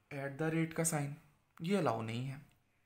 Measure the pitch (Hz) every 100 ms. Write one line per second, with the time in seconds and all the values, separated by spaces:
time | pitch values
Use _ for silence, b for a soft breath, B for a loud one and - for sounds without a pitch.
0 | - 143 139 139 160 160 165 - 165 156
1 | 143 147 - _ _ - 165 202 147 113
2 | 110 117 131 135 - _ _ b